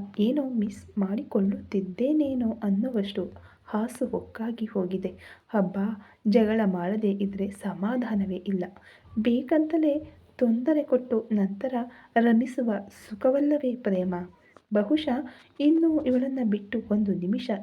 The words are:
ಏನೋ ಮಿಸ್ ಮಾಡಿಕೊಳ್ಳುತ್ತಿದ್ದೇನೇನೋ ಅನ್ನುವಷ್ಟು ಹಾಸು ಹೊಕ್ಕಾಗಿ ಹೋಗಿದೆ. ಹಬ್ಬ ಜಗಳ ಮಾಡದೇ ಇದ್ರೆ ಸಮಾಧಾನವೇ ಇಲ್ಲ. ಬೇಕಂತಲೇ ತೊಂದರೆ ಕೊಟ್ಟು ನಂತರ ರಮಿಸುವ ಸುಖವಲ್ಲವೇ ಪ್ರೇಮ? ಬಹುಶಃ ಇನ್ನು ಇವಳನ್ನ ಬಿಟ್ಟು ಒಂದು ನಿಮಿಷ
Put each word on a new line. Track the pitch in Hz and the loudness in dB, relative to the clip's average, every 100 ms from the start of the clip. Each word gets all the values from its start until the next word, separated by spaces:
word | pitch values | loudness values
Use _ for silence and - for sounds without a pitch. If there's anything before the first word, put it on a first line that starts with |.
| 202 - | -2 0
ಏನೋ | 214 294 262 | 2 2 0
ಮಿಸ್ | 240 202 - - 208 | -2 -2 -6 -8 -4
ಮಾಡಿಕೊಳ್ಳುತ್ತಿದ್ದೇನೇನೋ | 190 214 - 214 196 196 - 196 185 180 262 311 277 262 226 226 | -2 -2 -2 0 2 0 -4 -4 -4 -2 0 2 2 0 -2 -2
ಅನ್ನುವಷ್ಟು | 208 196 262 226 196 - 175 - - _ - | 0 0 0 -2 -4 -4 -6 -8 -20 _ -6
ಹಾಸು | 214 233 - 247 | -4 -4 -4 -4
ಹೊಕ್ಕಾಗಿ | 180 - - 226 233 214 | -4 -6 -8 -8 -6 -4
ಹೋಗಿದೆ. | 202 180 190 190 - - - _ | -4 -2 -4 -6 -10 -18 -20 _
ಹಬ್ಬ | 214 175 196 208 220 - _ 214 | 0 0 0 -4 -4 -12 _ 2
ಜಗಳ | 233 214 220 208 | 4 4 2 2
ಮಾಡದೇ | 180 175 220 214 | 0 -2 0 0
ಇದ್ರೆ | 196 196 - 196 | 0 -2 -4 -6
ಸಮಾಧಾನವೇ | - 202 165 202 254 220 208 185 185 | -6 -8 -4 -2 -2 -2 -2 -2 -4
ಇಲ್ಲ. | 202 190 175 - - - - 226 | -4 -4 -4 -10 -20 -20 -10 -2
ಬೇಕಂತಲೇ | 240 240 - 311 311 330 311 294 - - _ - | 2 2 2 2 2 2 2 2 -2 -16 _ 0
ತೊಂದರೆ | 240 226 262 302 | 2 4 2 2
ಕೊಟ್ಟು | 294 254 254 220 - | 2 0 2 -2 0
ನಂತರ | 214 196 196 262 247 240 - - 233 | 0 0 -2 -4 -4 -6 -10 -4 2
ರಮಿಸುವ | 233 226 254 - 233 202 - - - | 4 4 2 0 -2 -2 -6 -18 -16
ಸುಖವಲ್ಲವೇ | 208 262 277 294 294 262 226 | 0 2 4 4 2 0 -2
ಪ್ರೇಮ? | 208 185 185 175 175 - _ - - | 0 0 0 -4 -8 -14 _ -20 -2
ಬಹುಶಃ | 208 208 302 - 247 - - - - | 0 2 2 0 -2 -4 -12 -14 0
ಇನ್ನು | 294 330 330 311 254 | 4 4 4 2 2
ಇವಳನ್ನ | 254 277 262 | 0 0 0
ಬಿಟ್ಟು | 226 202 - 240 - | 0 0 -2 -6 -2
ಒಂದು | 208 202 | 0 0
ನಿಮಿಷ | 175 175 247 - 202 | 0 0 -2 -2 -4